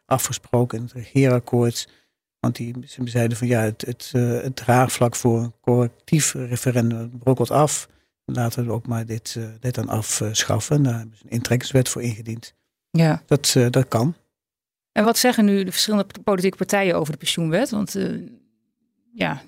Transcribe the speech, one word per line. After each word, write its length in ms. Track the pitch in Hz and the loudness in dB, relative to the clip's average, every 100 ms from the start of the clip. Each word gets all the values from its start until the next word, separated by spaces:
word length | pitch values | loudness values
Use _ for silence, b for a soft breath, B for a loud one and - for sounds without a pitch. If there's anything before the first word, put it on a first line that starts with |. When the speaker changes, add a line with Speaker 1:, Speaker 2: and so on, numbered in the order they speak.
Speaker 1:
afgesproken 720 | - 127 - 123 - 120 123 113 | -4 -2 -2 -6 -2 0 2 -2
in 60 | |
het 80 | 120 | -8
regeerakkoord. 960 | 127 110 135 135 123 - 120 120 - - b b b _ _ | -12 -4 2 4 4 2 2 2 0 -8 b b b _ _
Want 160 | 117 123 | -4 -4
die, 180 | 117 127 123 | -6 -10 -12
ze 140 | - | -8
zeiden 320 | 123 120 117 113 | -4 0 0 0
van 100 | 123 | 0
ja, 140 | 120 | 2
het, 240 | 110 107 - | 0 -2 -8
het, 240 | 123 - | -8 -4
eh, 280 | 127 120 120 | 0 0 0
het 140 | 135 131 | -4 -4
draagvlak 580 | - 123 127 - 123 | 2 4 4 2 0
voor 280 | - 123 117 | 2 2 2
een 120 | 117 - | 0 -4
correctief 720 | - 123 117 - - 160 - | 0 2 2 -4 0 2 2
referendum 840 | 135 123 123 131 120 117 113 117 123 | -2 -6 -4 0 2 0 -2 -8 -4
brokkelt 320 | 131 127 120 | 0 2 2
af. 380 | 127 151 - - _ _ _ | 4 2 0 -8 _ _ _
Laten 420 | - 123 117 127 120 | -6 -2 -2 -2 -2
we 60 | |
ook 140 | 113 123 | -4 -4
maar 200 | 113 113 | -4 -4
dit, 280 | 113 - 113 | -8 -8 -10
eh, 60 | 113 113 | -12 -8
dit 140 | 127 | -6
dan 140 | 120 110 | -4 -2
afschaffen. 920 | 110 - - 107 110 - 107 - 147 | -2 -2 -4 -2 -2 0 -2 0 2
Daar 160 | 135 117 | 2 0
hebben 180 | 113 - | -6 -18
ze 80 | |
een 60 | - | -8
intrekkingswet 580 | 117 - 120 - 131 123 | -6 0 -2 2 2 2
voor 140 | - | -2
ingediend. 520 | 120 107 113 113 - _ _ _ _ | -6 -6 -8 -10 -12 _ _ _ _
Speaker 2:
Ja. 320 | 165 165 156 - | 2 4 2 0
Speaker 1:
Dat, 280 | 147 - 131 | 0 2 2
eh, 100 | 123 | 4
dat 180 | 135 127 | 2 0
kan. 260 | 113 135 - _ _ _ _ _ _ _ | 0 0 -2 _ _ _ _ _ _ _
Speaker 2:
En 120 | - | 0
wat 140 | 214 226 | 2 4
zeggen 260 | 247 240 | 2 4
nu 200 | 208 196 | 4 4
de 60 | 185 | 0
verschillende 340 | - - 208 | -2 0 0
p-, 200 | 196 - | -2 -4
politieke 320 | 214 190 190 - | -2 0 0 0
partijen 400 | 185 202 190 175 | -2 0 2 0
over 160 | 151 | -2
de 60 | 151 | -4
pensioenwet? 520 | 151 - 165 170 277 | -4 -2 0 0 0
Want, 240 | 220 196 | -2 -4
eh, 160 | 196 175 175 - - _ _ _ _ _ _ _ | -4 -6 -6 -10 -20 _ _ _ _ _ _ _
ja, 300 | - 85 143 | -6 -4 -4